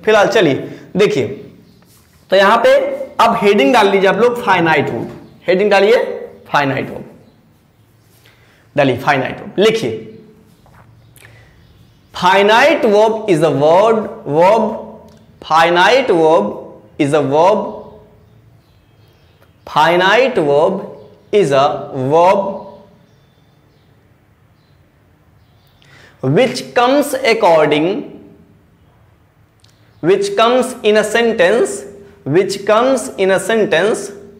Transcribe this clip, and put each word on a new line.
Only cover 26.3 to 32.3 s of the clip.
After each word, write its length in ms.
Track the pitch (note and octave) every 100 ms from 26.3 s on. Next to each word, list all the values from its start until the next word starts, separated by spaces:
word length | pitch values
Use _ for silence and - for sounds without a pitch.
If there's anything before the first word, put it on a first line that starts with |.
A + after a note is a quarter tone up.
| D#3+ C4 - -
comes 400 | - B3 C#4+ C#4+
according, 1200 | C4 A3+ A3+ F#3 E3 D3+ D3+ E3 A3+ - - - - _ _ _ _ _ _ _ _ _ _ _ _ _ _ _ _
which 360 | - F#4+ G3+ -
comes 380 | A3+ B3+ - -
in 120 | G#3 G#3+
a 80 |
sentence, 800 | G#3 A#3 A#3 A3 F3 A3+ G4 - - - - -
which 420 | -